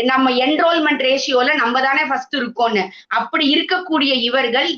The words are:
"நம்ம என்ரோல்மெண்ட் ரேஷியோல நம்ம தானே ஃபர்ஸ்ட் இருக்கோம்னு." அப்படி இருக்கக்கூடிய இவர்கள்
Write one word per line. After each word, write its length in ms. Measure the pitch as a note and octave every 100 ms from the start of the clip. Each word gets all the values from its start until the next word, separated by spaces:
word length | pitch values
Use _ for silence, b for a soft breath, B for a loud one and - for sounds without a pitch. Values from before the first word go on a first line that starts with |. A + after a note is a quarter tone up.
"நம்ம 280 | B3+ C4 C4
என்ரோல்மெண்ட் 720 | B3 C4 D#4 E4+ E4 D4+ C#4+
ரேஷியோல 500 | C4 C4+ C#4+ B3+ B3+
நம்ம 280 | D4+ A#3 B3+
தானே 220 | C4 D4
ஃபர்ஸ்ட் 320 | C#4+ C4 - C#4+
இருக்கோம்னு." 500 | A#3+ - A3+ G#3+ F#3 B B
அப்படி 380 | G#3+ - E4 C#4+
இருக்கக்கூடிய 600 | D#4 E4 F#4 F4+ D#4 C#4 B3+
இவர்கள் 480 | A#3 C4 B3 A#3+ E4+